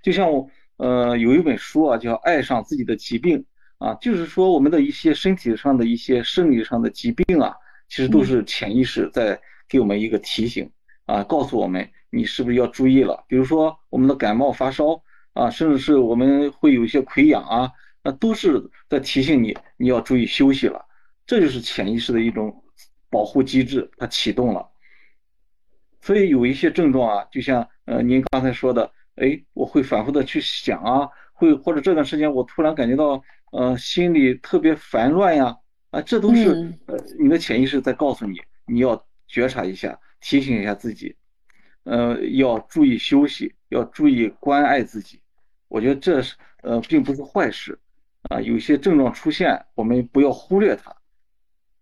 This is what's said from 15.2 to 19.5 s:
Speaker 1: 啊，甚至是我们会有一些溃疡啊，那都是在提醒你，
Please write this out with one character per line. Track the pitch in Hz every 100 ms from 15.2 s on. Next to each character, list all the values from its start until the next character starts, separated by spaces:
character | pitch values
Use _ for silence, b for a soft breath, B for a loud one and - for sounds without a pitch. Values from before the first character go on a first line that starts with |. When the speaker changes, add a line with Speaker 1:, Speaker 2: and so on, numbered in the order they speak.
| _
Speaker 1:
啊， | - 120
甚 | - 160
至 | 135
是 | 135 143
我 | 117
们 | 117 131 139 143
会 | - 151
有 | 127
一 | 117
些 | 147
溃 | 131 - 151
疡 | 123
啊， | 69 117 131 b b b
那 | 135
都 | 135 226
是 | 214 190 123 - b _
在 | 143
提 | 135 139
醒 | 131 139
你， | 110